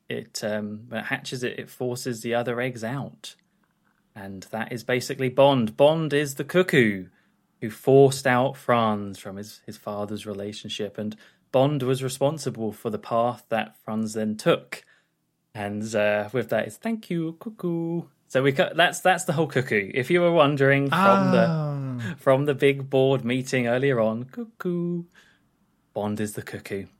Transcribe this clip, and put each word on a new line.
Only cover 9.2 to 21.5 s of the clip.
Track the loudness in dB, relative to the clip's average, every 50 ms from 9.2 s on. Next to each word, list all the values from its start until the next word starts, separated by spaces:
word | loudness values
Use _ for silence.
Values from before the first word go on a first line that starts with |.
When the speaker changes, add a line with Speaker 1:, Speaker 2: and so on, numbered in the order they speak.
| -14 -14 -12
Speaker 1:
his, | -12 -14 -14 -18 -18 _
his | -18 -18
father's | -14 -10 -8 -8 -6 -6 -6 -8 -8 -10
relationship. | -10 -10 -8 -8 -10 -10 -12 -12 -10 -8 -8 -8 -8 -6 -6
And | -8 -8 -8 -10 -16 -20 _ _ _ _
Bond | 2 4 4 4 2 0
was | 0 0 -2 -2 -2
responsible | -6 -2 0 0 0 0 -2 -6 -6 -6 -4 -6 -6
for | -6 -6 -6 -6
the | -6 -6
path | -6 -2 0 0 0 0 -2 -6 -8 -6
that | -4 -4 -4 -6 -10 _
Franz | _ -6 -4 -4 -4 -4 -4
then | -4 -4 -4 -4
took. | 0 2 2 2 2 -2 -8 -18 -18 -18 _ _ _ _ _ _ _ _ _ _ _ _ _
And, | -10 -8 -8 -6 -6 -6 -6 -2 0
uh, | 2 2 2 2 0 -2 -2
with | -4 -4 -2 0
that, | -2 -2 -2 -4
it's, | -8
"Thank | -8 -6 -6 -6 -6 -6 -6
you, | -4 -4 -4 -4 -8 -10
cuckoo." | -14 -16 -10 -8 -6 -4 -4 -4 -4 -4 -4 -6 -6 -8 _ _ _ -2
So | 0 2
we | 2 2
cut, | 2 2 0 0 2
that's, | 2 2 2 2 2
that's | 2 2 2 2 0
the | -2
whole | 0 0 -2 0
cuckoo. | 0 -2 0 0 0 0 0 0 -2
If | -2 0 2
you | 2 2
were | 4 4
wondering | 6 6 6 6 4 4 4 4 4 4 2 2
from | 2 4 6 6 6 6 4 4
the, | 4 4 4
Speaker 2:
Ah. | 4